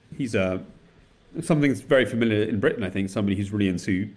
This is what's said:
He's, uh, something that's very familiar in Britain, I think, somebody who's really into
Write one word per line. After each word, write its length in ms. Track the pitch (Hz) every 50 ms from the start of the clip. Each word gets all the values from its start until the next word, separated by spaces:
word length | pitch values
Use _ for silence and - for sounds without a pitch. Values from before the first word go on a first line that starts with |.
| _ _ -
He's, 200 | - 143 120 110
uh, 240 | 104 95 92 92 95 - - - - - - _ _ - _ _ _ _ _ - -
something 300 | 156 - 170 151 143 143
that's 100 | 127 110
very 240 | - - 139 131 127
familiar 380 | 104 - 117 117 113 107 104 104
in 160 | 85 - 101
Britain, 240 | 101 - - - 107
I 60 | 92
think, 200 | - 101 98 95
somebody 260 | - 120 101 98 98
who's 160 | 98 104 98
really 160 | 104 104 101 95
into 420 | 90 87 - - 95 90 98 104 -